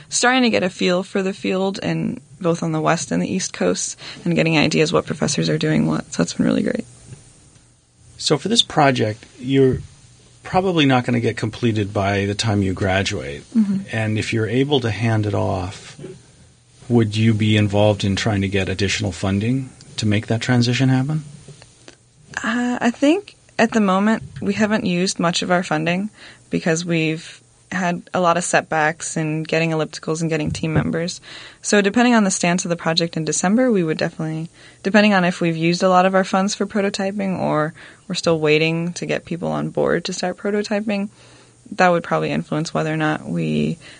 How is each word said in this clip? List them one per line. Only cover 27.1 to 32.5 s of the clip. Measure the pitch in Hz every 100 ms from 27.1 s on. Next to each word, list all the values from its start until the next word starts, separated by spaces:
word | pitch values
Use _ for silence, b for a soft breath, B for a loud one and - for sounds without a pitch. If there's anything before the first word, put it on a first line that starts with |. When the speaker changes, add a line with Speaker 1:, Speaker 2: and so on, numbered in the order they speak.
| 160 - - _ _ _
Speaker 1:
had | 180 180 180 -
a | -
lot | 180 170
of |
setbacks | 180 160 - 160 151 165 - 170
in | 156 156
getting | 156 160 165
ellipticals | 160 151 - - 160
and | 165
getting | 156 151
team | 160 160
members. | 156 165 165 170 - B B B B
So | - 208
depending | 196 220 240
on | 233
the | 196
stance | - 175